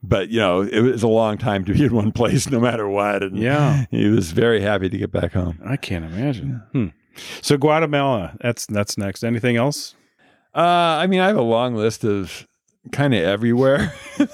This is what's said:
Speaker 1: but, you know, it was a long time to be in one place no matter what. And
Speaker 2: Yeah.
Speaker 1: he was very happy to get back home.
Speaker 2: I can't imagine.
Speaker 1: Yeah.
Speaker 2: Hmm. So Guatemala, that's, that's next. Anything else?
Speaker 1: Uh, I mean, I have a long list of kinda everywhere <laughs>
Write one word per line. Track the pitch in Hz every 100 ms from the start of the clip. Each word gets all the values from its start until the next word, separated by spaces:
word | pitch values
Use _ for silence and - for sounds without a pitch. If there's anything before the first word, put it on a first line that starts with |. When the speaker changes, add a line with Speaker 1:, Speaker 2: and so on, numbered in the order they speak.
Speaker 1:
but, | 92 104 92
you | 110
know, | 95 90
it | 101 110
was | 123 120
a | 113
long | 110 110 104
time | - 98 92
to |
be | 117 135
in |
one | 113 104
place | - 113 165 -
no | 120
matter | 120 113 101
what. | 98 104 101
And | 98 104
Speaker 2:
Yeah. | 117 147 147 147 120
Speaker 1:
he | 117 104
was | 110 85
very | 87 117 107
happy | 101 101 92
to | 98
get | 95
back | 90 87
home. | 95 87 82 -
Speaker 2:
I | 139
can't | - 90 80
imagine. | 90 143 110 135 120 -
Speaker 1:
Yeah. | 139
Speaker 2:
Hmm. | 90 - _ - - -
So | - 147
Guatemala, | 151 156 156 147 139 113 85 110
that's, | 120 120 -
that's | 104 104 -
next. | 98 -
Anything | 117 117 123 117
else? | 135 147 - - _ _ _ _ _ 147
Speaker 1:
Uh, | 175 175 170 156
I | 185
mean, | 185
I | 185
have | 214
a |
long | 117 113 127
list | 113 110 - 110
of | 101 90 - - _ _ _ -
kinda | - 143 107
everywhere | 85 101 117 120 135 139 175 - -
<laughs> | - 285